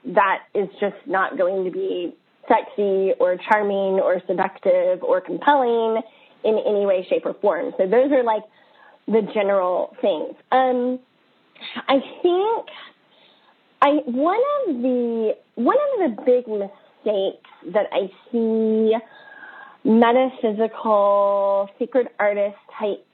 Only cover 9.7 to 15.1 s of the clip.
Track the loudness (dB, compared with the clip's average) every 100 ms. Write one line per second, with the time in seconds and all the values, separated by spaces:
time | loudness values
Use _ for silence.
9.7 | -2 -4 -2 -2 -2 -6 -12 _ 2 2
10.7 | 0 -2 -4 _ _ _ _ _ _ -14
11.7 | -10 0 0 0 -2 0 2 0 -2 -6
12.7 | -18 -20 _ _ _ _ _ _ _ _
13.7 | _ 2 2 -2 0 2 2 0 0 -2
14.7 | -2 0 0 -2